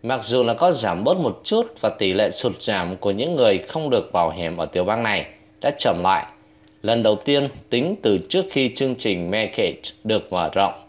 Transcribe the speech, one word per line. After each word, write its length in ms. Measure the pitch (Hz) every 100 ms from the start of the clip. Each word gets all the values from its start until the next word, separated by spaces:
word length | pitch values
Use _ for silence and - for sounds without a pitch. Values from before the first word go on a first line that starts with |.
Mặc 200 | 113 131
dù 200 | 110 127
là 100 | 117
có 180 | 117 175
giảm 320 | 147 110 87
bớt 140 | 113 185
một 240 | 135 -
chút 380 | - 214 226 -
và 80 | 214
tỷ 240 | - -
lệ 180 | 190 214
sụt 300 | - 123 92
giảm 360 | - 101 87 92
của 140 | 101
những 240 | 101 143 170
người 220 | 117 98
không 320 | - 160 151
được 220 | 120 -
bảo 180 | 92 82
hiểm 280 | 82 82 85
ở 80 | 80
tiểu 180 | 92
bang 200 | 90 113
này 220 | 113 98 - - - _
đã 100 | 127 147
chậm 240 | 123 87
lại, 220 | 92 95 - - _ _ _ _
lần 220 | 104 117
đầu 120 | 110 107
tiên 340 | - 143 139 - -
tính 260 | 120 156 202
từ 160 | 117 104 -
trước 160 | 180 190
khi 200 | 147 127 -
chương 200 | 135 120
trình 360 | 113 92 85
Medicaid 440 | 104 110 - 95 - - -
được 300 | 110 110 -
mở 160 | 90 78
rộng. 200 | 95 98 -